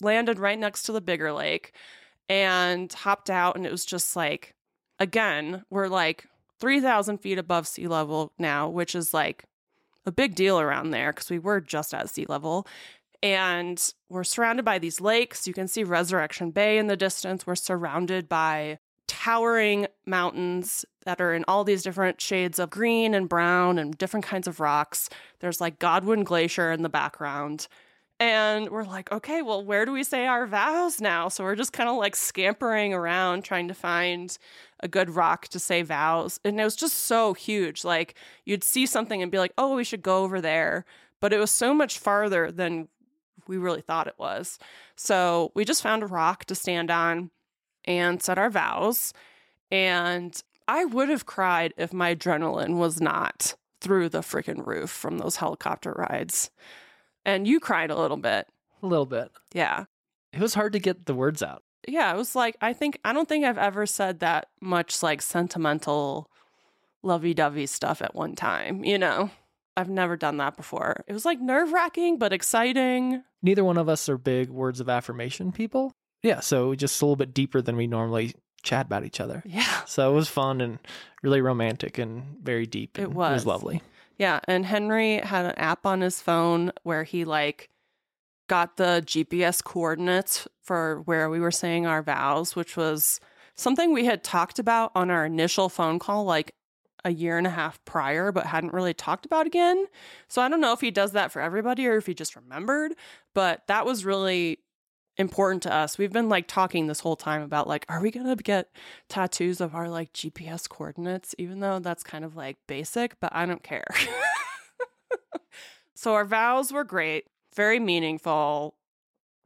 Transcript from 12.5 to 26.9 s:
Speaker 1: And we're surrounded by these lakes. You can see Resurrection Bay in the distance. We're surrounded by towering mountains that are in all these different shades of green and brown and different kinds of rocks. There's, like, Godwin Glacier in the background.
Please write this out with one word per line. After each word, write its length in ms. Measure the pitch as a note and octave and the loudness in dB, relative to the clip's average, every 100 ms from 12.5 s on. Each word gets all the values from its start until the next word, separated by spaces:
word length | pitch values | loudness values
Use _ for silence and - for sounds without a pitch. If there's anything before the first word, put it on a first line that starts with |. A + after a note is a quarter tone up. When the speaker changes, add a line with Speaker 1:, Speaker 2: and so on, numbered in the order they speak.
| F3 - - - - _ _ | -4 -4 -14 -20 -20 _ _
Speaker 1:
And 680 | G3+ F#3+ F#3 F3 F3 F3 - - - | 0 2 2 0 -2 -4 -4 -6 -10
we're 160 | F#3 | -6
surrounded 400 | F3+ - A#3 A#3+ | -4 0 0 2
by 140 | A3+ F#3+ | 0 0
these 240 | E3 D#3+ | -2 -2
lakes. 440 | G#3 A#3 A#3 - F#3 | 2 2 2 -4 -8
You 60 | |
can 160 | F3+ F#3+ | -6 -4
see 160 | A3+ | -2
Resurrection 640 | F#3+ E3+ F3 F#3 D3+ - E3+ | 0 2 2 0 0 -4 -2
Bay 280 | D#3+ G#3+ G#3+ | 2 4 4
in 80 | G#3+ | 2
the 100 | F#3+ | 0
distance. 500 | F#3+ - F#3 F#3+ - | 0 -2 -6 -6 -4
We're 100 | F3+ | -4
surrounded 720 | - F3+ E3 D3+ F3+ F#3 D#3+ | -2 -2 -2 -2 -2 -2 -2
by 520 | D#3+ D#3+ D#3 D3+ D#3 _ _ - | 0 0 0 -4 -8 _ _ -12
towering 800 | - A3+ A#3 A#3 A3+ G#3+ G#3 G3+ _ - | -6 0 2 4 4 4 2 -2 _ -4
mountains 800 | F#3 F3+ E3 F3+ F3+ F3+ - - _ | 0 0 0 -2 -2 -2 -6 -8 _
that 160 | - F3+ | -6 0
are 140 | F3+ | 0
in 100 | E3 E3 | 0 2
all 160 | G3 | 2
these 200 | G3+ G3 | 2 2
different 400 | F#3+ F3+ F#3 - | 0 0 0 0
shades 360 | - F#3+ F3+ F3 | -2 0 0 -2
of 120 | F3+ | -4
green 420 | G3+ A#3 A3+ A3 | 0 2 4 4
and 140 | G3+ F3+ | 2 2
brown 500 | E3+ E3+ F3+ F3+ F3 | 2 4 4 4 2
and 200 | D3 D#3 | 0 -4
different 260 | F#3+ G#3+ | -4 -4
kinds 220 | - F#3+ F#3 | -4 -4 -4
of 140 | D#3 | -2
rocks. 500 | D3+ D3 D3+ - - - - _ | 2 2 0 -4 -6 -10 -20 _
There's, 200 | F3 E3+ | -6 -2
like, 180 | E3+ D3+ | -4 0
Godwin 460 | E3+ E3+ F#3+ A3 | 2 4 4 2
Glacier 460 | F#3+ E3+ E3 - E3 | 2 2 2 2 0
in 100 | E3 | 0
the 60 | |
background. 800 | E3 | 0